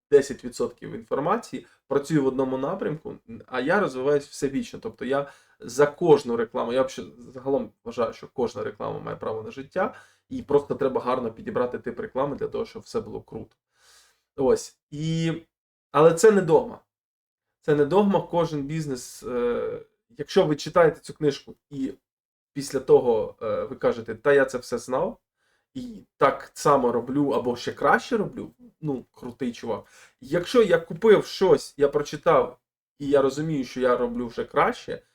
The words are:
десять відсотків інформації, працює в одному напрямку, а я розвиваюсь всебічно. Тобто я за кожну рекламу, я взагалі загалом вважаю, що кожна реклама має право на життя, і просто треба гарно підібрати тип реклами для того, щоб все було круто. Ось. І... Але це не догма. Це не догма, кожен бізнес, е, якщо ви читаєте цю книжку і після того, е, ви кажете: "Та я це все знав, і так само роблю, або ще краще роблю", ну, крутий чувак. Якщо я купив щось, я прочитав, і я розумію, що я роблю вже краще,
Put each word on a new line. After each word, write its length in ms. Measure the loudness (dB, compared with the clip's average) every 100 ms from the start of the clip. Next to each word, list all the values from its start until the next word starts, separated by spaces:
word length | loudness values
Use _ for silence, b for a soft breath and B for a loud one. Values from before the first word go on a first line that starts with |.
| _
десять 340 | 4 4 -6
відсотків 480 | -10 -6 -6 -6 -14
інформації, 720 | -14 -6 -4 -2 -2 -4 -14 b b -4
працює 300 | -2 0 2
в 80 | 2
одному 320 | 0 -2 -4
напрямку, 560 | -4 -4 -6 -8 -12 -16 -18 -20 -10
а 140 | -4
я 200 | 0 0
розвиваюсь 460 | 0 -2 0 0 -2
всебічно. 540 | -6 -4 -4 -6 -10
Тобто 220 | -12 -10
я 260 | -4 -4 -4 B B _
за 260 | -4 2 2
кожну 500 | 4 6 6 6 -4
рекламу, 360 | -2 -4 -2
я 100 | 0
взагалі 300 | -2 -6 -14 -18 -20
загалом 360 | -10 -4 -2 -4 _
вважаю, 280 | -10 -4 -4
що 160 | -6 -12
кожна 320 | -4 -4 -4
реклама 360 | -10 -8 -8 -8
має 160 | -10 -10
право 260 | -8 -8
на 80 | -10
життя, 440 | -14 -8 -4 -4 B B B _
і 140 | -12
просто 320 | 0 0 2
треба 260 | -2 -2 -2
гарно 320 | -2 -4 -4
підібрати 460 | -8 -6 -2 -2 -4
тип 220 | -10 -10
реклами 360 | -8 -4 -4 -4
для 120 | -6
того, 160 | -6
щоб 180 | -8 -12
все 180 | -8 -8
було 200 | -8 -12
круто. 360 | -14 -16 -16 _ _ b b b b b _ 0
Ось. 400 | 2 2 0 _ _
І... 420 | -8 -4 -2 -2 -4 -10 _ _ _ _
Але 220 | 6 6
це 160 | 8 8
не 120 | 6
догма. 360 | 6 4 4 -8 _ _ _ _ _ _ _ _
Це 100 | 0
не 100 | 2
догма, 360 | 4 4 4 2
кожен 420 | 0 0 0 -2
бізнес, 600 | -6 -6 -6 -8 -10 -14
е, 580 | -6 -4 -2 -2 -4 -8 -12 _ _ -14
якщо 280 | -2 2 2
ви 100 | 0
читаєте 440 | 0 4 4 2
цю 140 | -10
книжку 400 | -4 -2 -2 -8 -20 _
і 240 | -8 -8 -10 _ _ _ _ _
після 280 | -12 -6 -4
того, 560 | 6 6 6 0 -2 -8
е, 220 | -6 -4
ви 120 | -6 -2
кажете: 380 | -2 -2 -6
"Та 180 | -2 4
я 120 | 4
це 140 | 4 -2
все 200 | -6 -8
знав, 400 | -4 -4 -4 -8 _ _ _ _ _
і 280 | -14 -14 -16 -20 0
так 340 | 2 2 -8
само 380 | -2 2 4 2
роблю, 380 | -2 -2 -2 0
або 260 | 0 -2 -4
ще 160 | -8
краще 440 | -2 2 2 0 -4
роблю", 340 | -4 -10 -14 _ -20 _
ну, 240 | -8 -8 -10
крутий 400 | _ -16 -8 -8
чувак. 320 | -8 -8 -10 b b b _
Якщо 420 | -6 -4 2 2
я 160 | 4 2
купив 480 | -2 2 6 6 4
щось, 480 | 0 4 4 2 0
я 120 | 0
прочитав, 680 | 0 -4 -2 2 4 2 -6 _ _ _ -10
і 80 | 2
я 160 | 2
розумію, 420 | 4 0 -4 -4
що 160 | -4 -2
я 160 | 0 2
роблю 300 | 0 -4 -6
вже 180 | -8
краще, 580 | -4 0 0 -2 -10 -12 -14